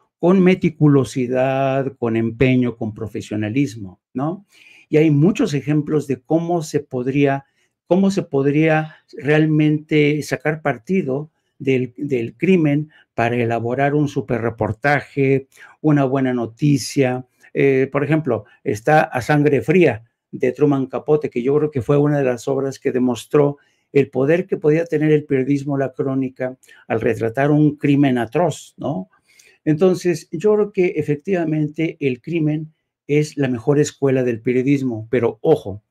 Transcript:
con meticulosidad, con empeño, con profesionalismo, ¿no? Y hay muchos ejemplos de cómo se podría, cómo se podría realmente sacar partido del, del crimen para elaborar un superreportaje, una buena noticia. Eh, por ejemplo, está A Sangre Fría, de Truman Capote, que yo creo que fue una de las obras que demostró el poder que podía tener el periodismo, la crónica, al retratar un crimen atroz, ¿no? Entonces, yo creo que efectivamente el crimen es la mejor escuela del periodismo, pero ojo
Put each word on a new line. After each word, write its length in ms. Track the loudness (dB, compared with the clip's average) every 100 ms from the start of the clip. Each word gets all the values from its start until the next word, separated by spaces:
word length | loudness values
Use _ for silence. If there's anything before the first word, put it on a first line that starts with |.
| _ _
con 240 | 2 4
meticulosidad, 1500 | 4 2 0 2 4 4 2 -4 -2 -2 0 0 0 -2 -4 -4
con 200 | -2 -2
empeño, 600 | -2 0 2 2 0 -4
con 160 | -8
profesionalismo, 1040 | -8 -10 -10 -8 -6 -4 -2 -4 -6 -16 -18 _
¿no? 320 | -8 -8 -8 -14 _ -20 -20 -2
Y 100 | 2
hay 120 | 4
muchos 460 | 4 4 2 -2 -2
ejemplos 500 | -2 -2 0 -2 -2
de 160 | -6
cómo 400 | -2 -2 0 -4
se 180 | -2 -6
podría, 680 | -6 -8 -4 0 0 0 -8 _ _ _ -2
cómo 240 | 2 2
se 100 | 0
podría 760 | -2 -2 0 2 2 2 -2 -12 _ -6
realmente 1040 | 0 2 2 2 2 0 0 0 2 0
sacar 400 | -4 -4 -4 -4
partido 680 | -4 -4 -4 -2 -2 -6 -8 _ _ -8
del, 380 | -2 0 -2 -8
del 400 | -4 -4 -4 -2
crimen 540 | 2 4 4 0 -2 _ _ -4
para 200 | -2 0
elaborar 600 | 0 -2 -2 -2 0 0
un 120 | 0
superreportaje, 1400 | -2 -4 -4 -4 -2 -4 -2 0 -2 -2 -2 0 0 -4 _ -20 _
una 220 | 0 2
buena 320 | 2 0 -2 -2
noticia. 880 | -6 -2 0 0 -2 -2 0 -2 -10 _ _
Eh, 380 | 0 2 2 0
por 120 | -2
ejemplo, 420 | -2 -2 0 -4 -6 _
está 380 | -8 -4 2 2
A 220 | 2 -2
Sangre 400 | 0 2 2 2
Fría, 400 | 2 4 4 2 -10 _ _
de 200 | -4 -2
Truman 340 | 2 2 2 -2
Capote, 460 | -6 -2 -2 -2
que 100 | -4
yo 160 | -2 0
creo 140 | -2
que 100 | -4
fue 160 | 0 2
una 220 | 2 0
de 40 |
las 240 | 0 -2 -4
obras 300 | -4 -4 -4
que 140 | -4
demostró 680 | -2 -2 -2 -2 2 2 -2 _ _ _
el 200 | 0 0
poder 340 | 0 0 0 0
que 120 | -2
podía 280 | 2 2 0
tener 260 | 0 2
el 120 | 2
periodismo, 560 | 2 -2 0 -2 -2 -4
la 140 | -4
crónica, 680 | -4 -4 -2 -4 -6 -8 -10 _ -16 -6
al 140 | -2
retratar 480 | 0 -2 -2 0 2
un 260 | 4 2 2
crimen 420 | 2 2 2 0
atroz, 560 | -2 0 -2 -2 -12 -10
¿no? 320 | -8 -6 -10 _ _ _ _ _ -2
Entonces, 640 | 2 2 2 -2 -4 -6
yo 220 | -2 0
creo 180 | 2 0
que 220 | 0 -2 0
efectivamente 1000 | -2 -4 -2 -2 0 -2 -2 -2 -6 -4
el 220 | -4 -4
crimen 500 | -6 -2 -2 -2 -6 _ _ _ -2
es 300 | 0 0 -2
la 100 | -4
mejor 300 | -2 0 0
escuela 460 | 0 0 0 2
del 180 | 0 -2
periodismo, 640 | -2 0 2 0 -2 -6 -4
pero 260 | 0 0 0
ojo 420 | 0 0 0 -12 _